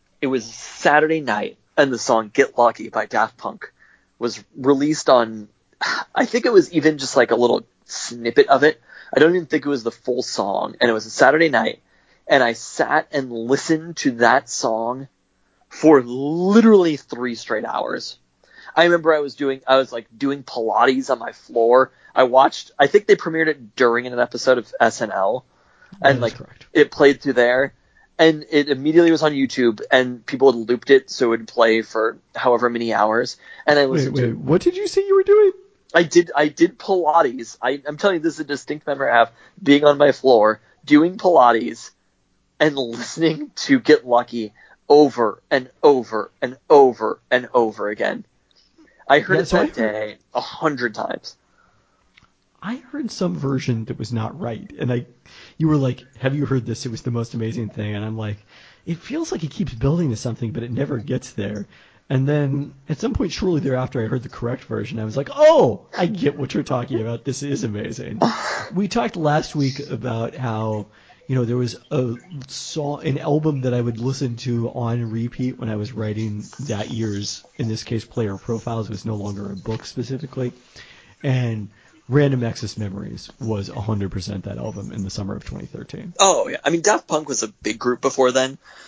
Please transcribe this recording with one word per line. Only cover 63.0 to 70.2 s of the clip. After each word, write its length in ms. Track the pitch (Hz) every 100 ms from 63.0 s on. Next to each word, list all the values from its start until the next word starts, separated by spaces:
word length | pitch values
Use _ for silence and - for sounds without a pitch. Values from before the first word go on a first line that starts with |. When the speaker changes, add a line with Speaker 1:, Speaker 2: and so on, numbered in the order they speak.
| 233
Speaker 2:
point 180 | 247 185
shortly 300 | - 185 156
thereafter, 420 | 139 127 131 127
I 40 | 110
heard 160 | 127
the 60 | -
correct 340 | - 117 127
version. 360 | - 113 107 113
I 60 | 107
was 100 | 117
like, 140 | 143
"Oh, 520 | 285 302 320 143 - _ -
I 120 | 175
get 300 | 190 143 147
what 160 | 131
you're 100 | -
talking 360 | 139 131 120 120
about. 240 | 110 117
This 200 | 139 123
is 200 | 143 135
amazing." 560 | 117 104 - - - - 233
Speaker 1:
<laughs> 480 | - - - -
Speaker 2:
We 160 | 180 202
talked 260 | 233 233 175
last 400 | 151 151 - 151
week 240 | 139 139 139
about 440 | 120 123 113